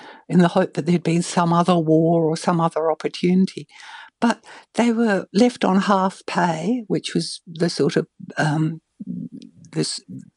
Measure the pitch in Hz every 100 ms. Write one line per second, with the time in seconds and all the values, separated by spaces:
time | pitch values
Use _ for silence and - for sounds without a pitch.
0 | - - - 175 170 190 185 - 156 175
1 | 165 170 - - 170 170 175 180 156 160
2 | 165 170 160 165 - 180 165 156 160 156
3 | 151 - 180 185 190 - 143 - - -
4 | - _ 233 - - - - - 233 226
5 | 233 190 180 190 247 - 196 190 190 196
6 | 190 - - 175 175 160 175 254 208 165
7 | - 170 165 - - 160 175 - 143 160
8 | - - - - 151 151 156 160 _ -
9 | - - - - - - 170 156 - -
10 | - 131 -